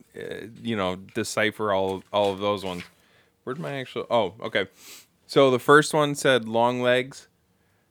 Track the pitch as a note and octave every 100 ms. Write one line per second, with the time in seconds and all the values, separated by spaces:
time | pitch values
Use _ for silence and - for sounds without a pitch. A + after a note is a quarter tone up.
0 | _ - - - G#2 A#2 A2+ A2 F#2 F#2
1 | G2 - G#2+ - G#2+ - G#2+ F#2+ F#2+ F#2+
2 | - G#2 G2+ F#2+ G2+ G2+ F#2+ F2+ F2+ _
3 | _ _ _ _ - C3+ D3+ C#3 B2+ A#2+
4 | - A#2 G2 G#2+ A2+ A2 F#2+ _ - -
5 | - _ - D3+ C3+ B2+ - D3 D3 D#3
6 | D3 C#3+ C#3+ B2+ A2+ A2+ A#2 B2 B2 B2+
7 | C3 - - _ _ _ _ _ _